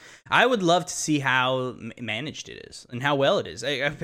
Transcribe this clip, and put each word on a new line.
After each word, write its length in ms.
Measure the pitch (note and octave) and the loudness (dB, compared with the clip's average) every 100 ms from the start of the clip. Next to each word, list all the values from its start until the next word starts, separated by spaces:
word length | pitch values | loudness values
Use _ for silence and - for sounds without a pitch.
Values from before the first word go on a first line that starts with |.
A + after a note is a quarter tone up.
| - - - | -20 -18 0
I 140 | - | 4
would 200 | A#3+ B3 | 4 4
love 200 | F3 F3+ E3 | 4 4 2
to 60 | |
see 280 | - - D3 | -6 -2 0
how 480 | C3+ B2+ B2+ C3 B2+ - | 2 2 2 0 -4 -8
m-, 140 | A2+ - | -12 -10
managed 480 | A2+ G#2+ C3 - - | -8 -6 -8 -12 -14
it 160 | A#1 - | -16 -16
is 180 | - - | -18 -12
and 100 | A#2+ | -4
how 140 | C#3+ | 0
well 240 | C#3+ C#3 F#3+ | 2 4 2
it 80 | G#2 | -2
is. 160 | E2+ | -8
I, 60 | A#2+ | -6
I, 260 | C#3 C#3+ C#3+ | -2 -2 -2